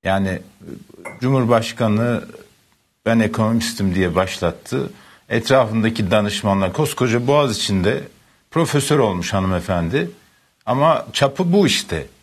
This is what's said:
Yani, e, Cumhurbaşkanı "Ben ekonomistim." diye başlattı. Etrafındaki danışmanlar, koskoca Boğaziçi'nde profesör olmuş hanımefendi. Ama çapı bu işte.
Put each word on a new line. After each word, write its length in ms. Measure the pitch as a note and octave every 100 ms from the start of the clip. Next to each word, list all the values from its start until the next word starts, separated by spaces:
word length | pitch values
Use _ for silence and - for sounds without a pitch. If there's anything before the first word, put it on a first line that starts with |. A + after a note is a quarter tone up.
Yani, 260 | F#2 F#2+ F#2+
e, 120 | F2+ - _ E2 - - - F2 -
Cumhurbaşkanı 1000 | B2 C3+ A#2 A#2 A2 - A2+ G#2+ A#2+ A#2 - - - _ _ _ _ _ -
"Ben 140 | A2+
ekonomistim." 760 | A2 - A2 A2+ A2+ - G2 F#2
diye 200 | F#2 F2
başlattı. 760 | F2+ - F2 - - - - - - - _
Etrafındaki 840 | A#2 - C3 A#2 A2+ A2 A2+ G2
danışmanlar, 640 | G#2+ G#2 G2+ G#2+ G2 F#2+
koskoca 540 | F#2+ D3+ - B2+ A#2 A#2+
Boğaziçi'nde 760 | C#3+ C#3+ G#2 - G2 F#2+ C#3 C#3 _ _ _ _
profesör 480 | - E3 D3 C#3 D3
olmuş 340 | A2+ F2+ E2+
hanımefendi. 800 | G2+ F#2+ F2+ E2+ F2+ E2 C3+ F3 - _ _ _ _ -
Ama 400 | B2+ D#3 D3+ -
çapı 400 | - C#3 C#3 F3+
bu 140 | F#3+ F#3
işte. 400 | - - E2 C#2 _